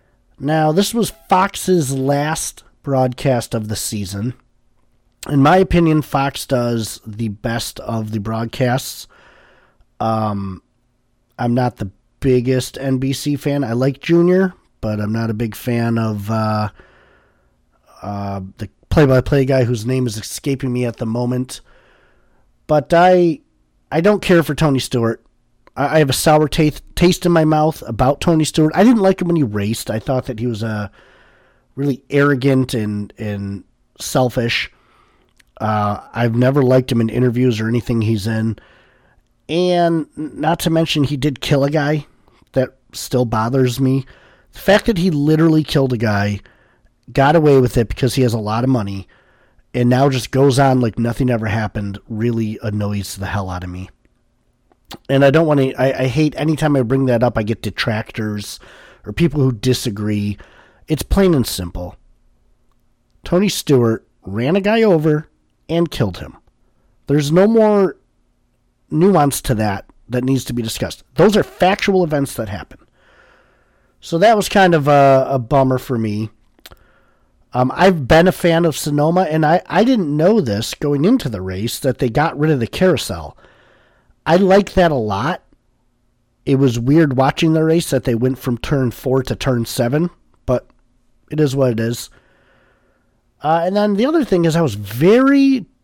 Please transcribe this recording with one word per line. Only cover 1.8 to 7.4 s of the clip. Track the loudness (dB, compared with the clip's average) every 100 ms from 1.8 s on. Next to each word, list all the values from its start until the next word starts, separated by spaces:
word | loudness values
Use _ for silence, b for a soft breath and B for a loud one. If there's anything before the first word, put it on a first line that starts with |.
| 0
last | -2 -2 0 -2 -4 -8 -14 -20 _
broadcast | -4 0 0 -2 -2 -2 -2
of | -6 -6
the | -8
season. | -6 -8 -8 -6 -8 -8 _ _ _ _ _ _ _ _ -2
In | 2
my | 4 4
opinion, | 4 2 2 0
Fox | 0 -2 -4 -6 -4
does | -2 -2 -2 -6 -10 -14
the | -8 -8
best | -6